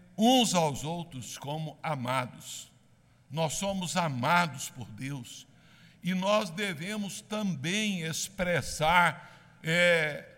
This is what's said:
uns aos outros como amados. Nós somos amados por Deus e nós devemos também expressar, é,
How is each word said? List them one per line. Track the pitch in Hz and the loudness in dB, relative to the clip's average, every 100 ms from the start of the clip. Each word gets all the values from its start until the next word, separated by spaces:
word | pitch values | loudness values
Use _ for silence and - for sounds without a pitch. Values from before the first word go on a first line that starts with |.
| - - | -12 2
uns | 220 254 208 180 | 6 6 6 4
aos | 160 117 | 2 0
outros | 139 170 165 131 - - | -6 -8 -10 -12 -12 -12
como | 135 156 156 - | -8 -6 -8 -8
amados. | - 147 120 131 123 - - - - _ _ _ _ _ - | -6 -4 0 -2 -2 -10 -16 -16 -16 _ _ _ _ _ -10
Nós | 143 160 | -4 -2
somos | - 196 190 180 180 | -2 -4 -4 -2 0
amados | 170 127 135 175 170 131 - | 0 0 2 4 2 -4 -12
por | - 110 | -12 -14
Deus | 107 131 143 113 - - - - - - - | -10 -8 -8 -12 -18 -20 -20 -20 -20 -20 -8
e | 175 185 | -4 0
nós | 190 214 202 | 2 2 2
devemos | 160 202 151 175 214 202 - | -4 -4 -4 -6 -6 -6 -8
também | - 214 208 147 147 202 214 185 | -8 -4 -2 -2 -2 0 0 -2
expressar, | 160 - - - 180 160 - - 156 175 196 - - - - - | -4 -4 -6 -4 0 0 -2 0 4 6 6 2 -12 -20 -20 -10
é, | 160 170 175 170 151 143 - | 0 4 6 4 2 -4 -12